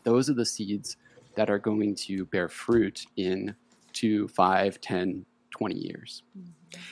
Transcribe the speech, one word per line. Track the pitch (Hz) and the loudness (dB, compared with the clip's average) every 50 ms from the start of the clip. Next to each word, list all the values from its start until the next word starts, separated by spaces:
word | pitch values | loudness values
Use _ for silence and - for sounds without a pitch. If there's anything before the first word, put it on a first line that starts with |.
| - | 2
those | 120 117 127 131 139 | 4 4 4 4 4
are | 143 | 2
the | 120 117 | 0 0
seeds | - - - 107 98 104 101 - - - - _ _ - - - _ - | -2 -2 -4 -4 -4 -4 -4 -6 -8 -14 -16 _ _ -20 -20 -20 _ -2
that | 107 107 101 | 0 2 2
are | 101 101 | 2 0
going | - 110 107 107 104 104 98 | 0 0 0 2 2 0 0
to | - - - 98 95 92 | -2 -6 -4 -4 -4 -4
bear | - - 95 87 82 | -2 -2 -2 -2 -2
fruit | - - - - 120 117 101 98 - - - - _ | -4 -4 0 4 4 4 4 2 0 -6 -12 -10 _
in | - 92 92 92 95 98 104 104 - _ _ _ _ _ _ | -2 0 0 0 -2 -2 -6 -8 -12 _ _ _ _ _ _
two, | - - - 110 107 104 101 - | -6 -2 0 2 2 2 0 0
five, | - - - - 95 95 98 101 95 - | 2 4 4 6 6 4 2 2 0 -4
ten, | - - 104 90 92 92 92 95 95 - _ _ _ _ | -6 -4 -2 -2 0 -2 -2 -4 -8 -14 _ _ _ _
twenty | - - 110 117 - | -8 -4 -4 -4 -4
years. | - - - - - - - - - - _ - 190 180 175 170 _ _ _ - - - - | -4 -8 -10 -10 -12 -14 -16 -16 -18 -18 _ -20 -20 -18 -20 -20 _ _ _ -20 -18 -18 -18